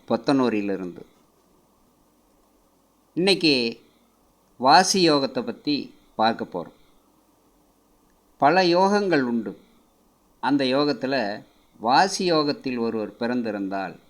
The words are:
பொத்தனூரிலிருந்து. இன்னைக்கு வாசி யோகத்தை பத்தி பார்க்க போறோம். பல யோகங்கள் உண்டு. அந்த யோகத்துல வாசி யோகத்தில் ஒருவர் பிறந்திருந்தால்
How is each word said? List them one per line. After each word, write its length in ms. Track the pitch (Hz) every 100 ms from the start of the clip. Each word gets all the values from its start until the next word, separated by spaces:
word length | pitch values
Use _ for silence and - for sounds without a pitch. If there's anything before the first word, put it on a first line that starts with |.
| -
பொத்தனூரிலிருந்து. 920 | 117 - 139 123 107 101 95 90 82 - _ _ _ _ _ _ _ _ _ _ _ _ _ _ _ _ _ _ _ _ 160
இன்னைக்கு 380 | 190 180 160 131 117 113 _ _ _ _ _ _ _ -
வாசி 400 | 127 165 185 196
யோகத்தை 400 | 165 147 131 131
பத்தி 320 | 117 - - 143 - - _
பார்க்க 300 | - 110 117
போறோம். 320 | 110 90 78 - _ _ _ _ _ _ _ _ _ _ _ _ _ _ _ -
பல 220 | 143 180
யோகங்கள் 600 | 180 170 196 202 196 151 123
உண்டு. 240 | 117 101 92 _ _ _ _ _ _ _ _
அந்த 200 | 117 139
யோகத்துல 500 | 131 131 147 123 131 135 104 107 - _ _ -
வாசி 420 | 110 139 190 190
யோகத்தில் 540 | 180 160 147 139 135 123
ஒருவர் 380 | 117 113 104 -
பிறந்திருந்தால் 760 | 117 123 113 101 98 98 92 - _